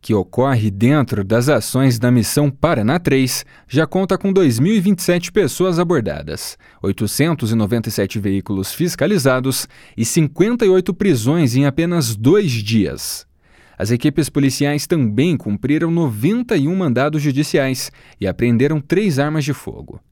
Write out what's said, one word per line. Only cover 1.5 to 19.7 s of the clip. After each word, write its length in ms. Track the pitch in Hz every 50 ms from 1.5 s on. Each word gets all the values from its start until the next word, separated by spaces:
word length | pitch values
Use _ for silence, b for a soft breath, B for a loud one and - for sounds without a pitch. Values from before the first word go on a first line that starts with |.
| 147 113 - - - 127 135 135 120 113
da 100 | 120 123
Missão 400 | 123 123 107 - - 143 147 147
Paraná 480 | 131 - - 160 170 127 101 110 143 175
três, 480 | 175 - 143 135 131 127 - - - b b b b b
já 180 | - 143 160
conta 320 | - - 185 190 180 190 180
com 140 | - 196
dois 260 | 196 196 185 143 117 110
mil 160 | 139 185 226
e 60 | 220
vinte 180 | 170 202 202 175
e 40 |
sete 280 | - - 180 175 175 -
pessoas 480 | - 214 190 131 - - 180 190 175 165
abordadas, 800 | 180 170 175 147 110 90 73 76 73 73 76 - - - - b b b b b
oitocentos 720 | - 95 98 - 110 101 - - 143 156 165 139 123 104
e 20 | 113
noventa 340 | 113 107 95 120 117 107 -
e 40 |
sete 260 | 104 - 101 95 - 110
veículos 560 | 101 104 95 98 92 - 101 95 95 - -
fiscalizados 960 | - 165 175 170 - 135 170 208 180 127 139 127 127 127 135 127 - - B B B B B B
e 80 | - 113
cinquenta 600 | - - 175 160 143 - - 180 220 247 240 240
e 20 | 196
oito 240 | 185 185 180 -
prisões 600 | 185 - 208 202 156 117 107 123 151 175 160 123 117
em 100 | 131 143
apenas 520 | 143 131 156 165 175 175 170 143 113 110
dois 340 | 101 110 131 175 208 208 156
dias. 720 | 120 113 104 104 113 110 95 76 - - - - - - - _ _ b b b b b b b b b
As 140 | 92 101
equipes 360 | 120 120 - 147 143 - 151 -
policiais 560 | - 143 139 135 131 - 143 143 147 147 - -
também 480 | 180 160 131 110 104 107 143 185 165
cumpriram 560 | 104 - 107 101 98 - 131 143 156 165 165
noventa 640 | 165 170 170 139 110 104 110 170 214 240 247 - 233
e 100 | 165 135
um 80 | 147 180
mandados 480 | 190 185 151 120 120 135 151 156 151
judiciais 680 | 143 147 131 135 156 - - 160 135 131 131 127 - - b b b b b b
e 60 | 95
apreenderam 540 | 95 90 - 120 120 117 113 127 147 160 156
três 400 | 139 - 175 185 220 202 143 131
armas 240 | 143 151 156 160 139
de 80 | 143
fogo. 480 | 139 - - -